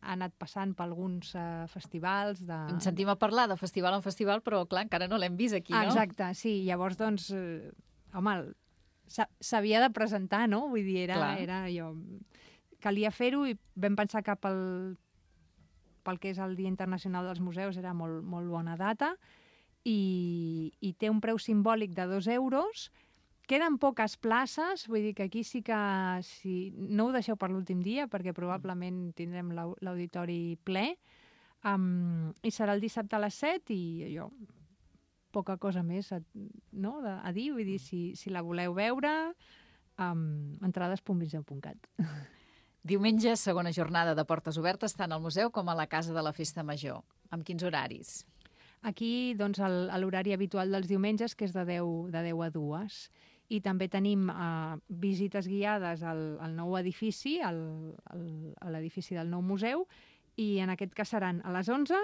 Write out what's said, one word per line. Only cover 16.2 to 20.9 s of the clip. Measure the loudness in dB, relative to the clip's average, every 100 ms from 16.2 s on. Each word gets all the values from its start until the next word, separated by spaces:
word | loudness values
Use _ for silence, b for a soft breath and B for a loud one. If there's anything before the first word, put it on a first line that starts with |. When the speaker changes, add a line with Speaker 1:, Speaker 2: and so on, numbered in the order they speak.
| -2
Speaker 1:
és | -2
el | -2 0
Dia | 0
Internacional | 0 0 -2 -2 -2 -2
dels | -2
Museus | -2 -2 -4 -4
era | -4
molt, | -4 -4 -4
molt | -4 -4 -2
bona | -2 -2 0
data | 0 2 0 -2 b b b b b _
i, | 2 4 4 2 0 0 -2 -2 -4 -4
i | -4